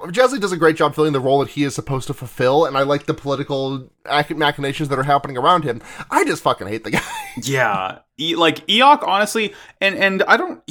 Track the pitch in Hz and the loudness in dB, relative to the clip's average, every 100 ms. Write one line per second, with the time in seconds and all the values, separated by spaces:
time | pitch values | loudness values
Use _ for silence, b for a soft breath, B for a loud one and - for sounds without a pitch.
0 | 165 185 254 262 196 175 160 160 151 147 | 0 2 2 2 -4 2 2 2 0 2
1 | 156 139 131 139 135 - 143 - - 135 | 0 0 2 2 0 -2 -4 -4 -6 -6
2 | - - 123 - 127 143 156 135 139 143 | -6 -10 -10 -2 2 4 2 0 0 0
3 | 151 151 139 135 139 139 135 135 131 _ | -2 -6 -4 -4 -4 -4 -4 -6 -12 _
4 | - 143 147 156 151 143 139 139 147 135 | -2 -2 -2 0 0 0 -4 -4 -4 -2
5 | 139 143 139 127 147 180 151 113 B B | 0 0 0 0 2 2 2 -6 B B
6 | B 285 320 165 - - 95 110 - - | B 0 0 0 0 0 -4 -8 -4 -4
7 | - 906 807 - 120 135 117 98 95 - | -4 -12 -12 -10 -4 0 0 0 -4 -8
8 | _ - 160 165 165 - - 208 269 294 | _ -10 -4 2 2 2 0 4 6 6
9 | - 196 208 226 208 B B - 196 180 | 4 0 0 -2 -4 B B -4 -2 0
10 | 196 190 - 226 359 - - | 0 2 2 2 2 -8 -6